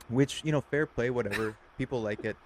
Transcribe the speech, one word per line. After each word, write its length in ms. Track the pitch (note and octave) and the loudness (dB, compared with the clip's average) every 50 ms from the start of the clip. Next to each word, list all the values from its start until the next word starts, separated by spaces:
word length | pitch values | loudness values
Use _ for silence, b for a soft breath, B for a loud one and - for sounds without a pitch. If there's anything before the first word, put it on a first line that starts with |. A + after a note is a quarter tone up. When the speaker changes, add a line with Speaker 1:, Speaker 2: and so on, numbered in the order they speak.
| - - | -8 0
Speaker 1:
which, 340 | A#2 C3 C#3 - - - - | 2 2 2 2 0 -4 -2
you 80 | D#3 | 0
know, 100 | D3+ C#3+ | 0 0
fair 240 | - - - D3 D#3 | 0 0 0 0 0
play, 240 | D3+ - - A#2 B2+ | 0 0 0 0 2
whatever. 460 | B2 A#2+ A2 G2+ G#2 A2 A2+ G#2+ A2 - - | 2 0 0 0 0 -2 -2 -2 -4 -8 -18
Speaker 2:
<laughs> 120 | - - | -14 -6
Speaker 1:
People 240 | - C3 - C#3 A#2+ A2 | -6 -4 -2 -2 -2 0
like 200 | G#2 G#2+ - - | -2 -2 -2 -4
it. 100 | A2 G2+ - - | -4 -4 -6 -12